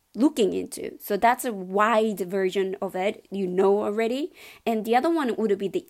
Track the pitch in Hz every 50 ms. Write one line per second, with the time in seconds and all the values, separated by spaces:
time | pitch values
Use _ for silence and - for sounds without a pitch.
0 | _ _ - 196 247 311 - - 214 185 175 185 180 - - - - - - -
1 | - - 208 196 233 233 247 247 - 254 214 196 185 185 185 202 208 220 233 220
2 | 220 220 202 180 190 175 202 196 190 185 185 202 190 190 185 - 202 185 - -
3 | 185 214 220 - - - 190 196 196 180 180 185 196 196 202 208 214 214 208 220
4 | 226 226 247 269 311 370 - - - - - - - 233 226 220 202 220 226 247
5 | 262 330 339 320 277 240 214 - 220 202 202 196 196 185 165 180 -